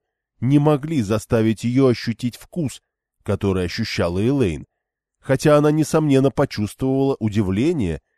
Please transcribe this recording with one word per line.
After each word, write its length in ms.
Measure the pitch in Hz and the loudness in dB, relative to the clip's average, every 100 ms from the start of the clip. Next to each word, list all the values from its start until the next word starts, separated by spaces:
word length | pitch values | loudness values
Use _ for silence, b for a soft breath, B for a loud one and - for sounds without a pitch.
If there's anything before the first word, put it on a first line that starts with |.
| _ _ _ - | _ _ _ -6
не 180 | 120 143 | 2 2
могли 420 | 147 147 151 160 | 4 0 -2 -4
заставить 600 | 98 110 - 117 110 110 | -2 -4 -2 0 2 0
её 240 | 120 123 131 | -2 2 2
ощутить 480 | 117 - 113 123 - | 2 -4 -6 -6 -8
вкус, 460 | - 175 143 - _ _ _ _ | -12 -6 -6 -8 _ _ _ _
который 420 | - 98 101 92 90 | -6 -2 0 -2 -2
ощущала 540 | - 113 - 87 90 | -6 -6 -2 -2 0
Элейн, 460 | 113 139 104 73 - _ _ _ _ _ | 0 0 0 -2 -10 _ _ _ _ _
хотя 380 | - 131 156 147 | -4 0 4 4
она, 140 | 151 | 4
несомненно, 600 | 151 151 165 151 135 135 | 2 0 0 2 4 4
почувствовала 840 | - 139 - 104 - 131 135 135 135 | 2 -2 -2 -6 -4 -2 0 0 0
удивление 840 | 110 101 92 95 143 175 90 78 _ | -2 0 0 0 0 0 -2 -4 _